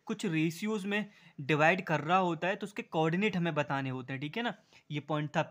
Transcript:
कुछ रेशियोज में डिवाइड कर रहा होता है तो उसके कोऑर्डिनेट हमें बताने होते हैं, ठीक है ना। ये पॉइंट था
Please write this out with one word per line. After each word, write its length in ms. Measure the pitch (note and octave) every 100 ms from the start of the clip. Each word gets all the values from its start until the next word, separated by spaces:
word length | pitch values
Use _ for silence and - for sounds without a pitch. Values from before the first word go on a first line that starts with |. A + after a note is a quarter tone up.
| -
कुछ 200 | G#3+ G#3
रेशियोज 600 | D#3+ D#3+ E3 G#3 A3 G3
में 200 | G3+ G#3 - - -
डिवाइड 420 | C3 D3+ D#3 F3+
कर 180 | - D3+
रहा 160 | D3 F#3
होता 280 | F#3 D#3+ F3
है 80 | G3+
तो 120 | G3
उसके 140 | -
कोऑर्डिनेट 540 | - E3+ D#3+ F3 G#3 F#3
हमें 160 | E3+ D3+
बताने 340 | C#3+ C#3 C3+
होते 240 | B2+ B2+
हैं, 80 | C3+
ठीक 160 | D3 A3
है 60 |
ना। 100 | A#3+ F#3+ _ - -
ये 100 | C#3+
पॉइंट 340 | - D3+ D3+ E3+
था 60 | D#3